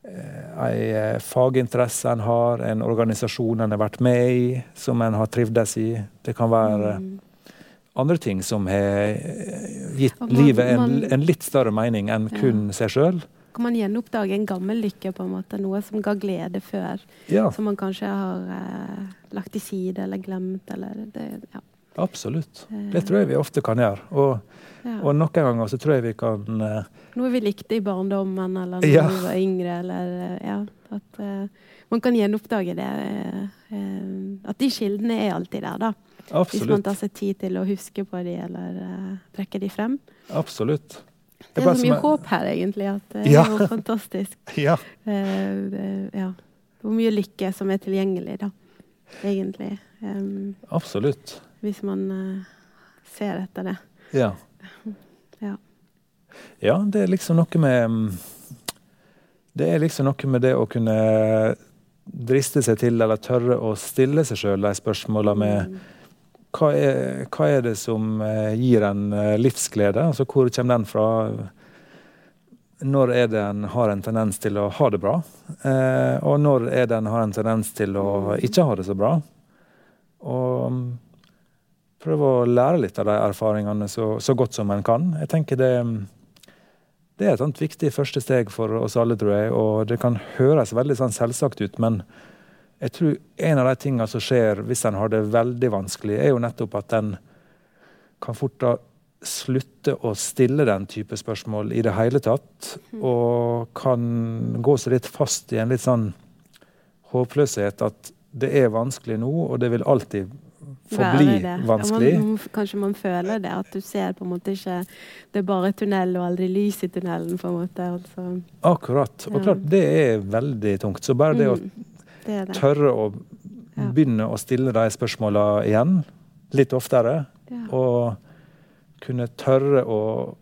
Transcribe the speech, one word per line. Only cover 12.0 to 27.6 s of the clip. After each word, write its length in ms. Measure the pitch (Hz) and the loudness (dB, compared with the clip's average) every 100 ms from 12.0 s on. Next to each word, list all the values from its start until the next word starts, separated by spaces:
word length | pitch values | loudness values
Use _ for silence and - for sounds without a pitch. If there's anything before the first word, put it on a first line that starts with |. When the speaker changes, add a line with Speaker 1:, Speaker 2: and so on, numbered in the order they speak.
| 101 | 0
Speaker 1:
enn 200 | 110 107 | -2 -2
Speaker 2:
Ja. 80 | 208 | 0
Speaker 1:
kun 320 | 135 107 104 | 2 2 -2
seg 180 | 101 113 | -2 0
selv. 340 | 131 160 185 - _ _ | 2 2 0 -6 _ _
Speaker 2:
Kan 100 | - | -4
man 100 | 240 233 | -2 0
gjenoppdage 560 | 202 220 233 226 196 | 0 -4 -4 -4 -2
en 140 | 202 208 | -2 -2
gammel 360 | 185 190 226 | -4 -4 -2
lykke, 300 | 208 - 190 | -4 -4 -10
på 60 | 185 185 | -6 -8
en 60 | |
måte, 280 | 185 190 202 | -8 -8 -6
noe 220 | 190 196 | -4 -4
som 180 | 202 214 | -4 -4
ga 120 | 208 202 | -2 -2
glede 460 | 196 175 170 185 | -4 -6 -6 -10
før, 380 | - 202 180 202 - - - | -8 -8 -6 -8 -12 -20 -2
Speaker 1:
Ja. 220 | 196 214 | 0 0
Speaker 2:
som 160 | - 214 | -2 -4
man 100 | 202 | -4
kanskje 320 | 190 190 208 | -6 -6 -6
har, 300 | 196 190 185 185 | -4 -4 -6 -8
eh, 580 | 185 185 190 202 202 196 190 _ | -10 -10 -10 -12 -12 -14 -16 _
lagt 180 | 202 185 | -12 -8
til 80 | 214 | -10
side 380 | - 196 185 185 | -8 -6 -6 -6
eller 180 | 190 190 | -6 -8
glemt, 420 | 190 185 185 190 - | -8 -6 -6 -8 -10
eller 220 | 190 196 208 214 | -12 -10 -12 -12
det, 320 | - 220 214 - | -12 -12 -12 -16
ja. 60 | - _ _ _ - | -20 _ _ _ -6
Speaker 1:
Absolutt. 680 | 185 - - 151 - - - | -6 -6 -6 -6 -8 -16 -14
Speaker 2:
Eh. 200 | 214 202 | -10 -4
Speaker 1:
Det 120 | 196 202 | -4 0
tror 120 | 202 | 2
jeg 80 | 175 | 2
vi 80 | 139 | 0
ofte 260 | 147 - | 0 -2
kan 140 | - 113 | 0 2
gjøre. 220 | 117 101 - | 2 0 -4
Og, 260 | 143 139 117 - - - - 240 | 2 2 0 -6 -20 -20 -14 -10
Speaker 2:
Ja. 160 | 220 | -2
Speaker 1:
og 120 | 156 147 | 0 2
noen 120 | 156 | 2
ganger 340 | - 139 117 107 | 2 2 0 -2
så 100 | 131 | -2
tror 180 | 151 139 | 2 2
jeg 80 | |
vi 100 | 117 | 0
kan, 480 | 110 117 107 104 110 | -2 -2 -2 -4 -4
eh, 220 | 107 107 92 - - 240 | -2 -4 -8 -18 -12 -4
Speaker 2:
Noe 120 | 254 | -2
vi 120 | 247 | 0
likte 340 | 208 202 | -2 -4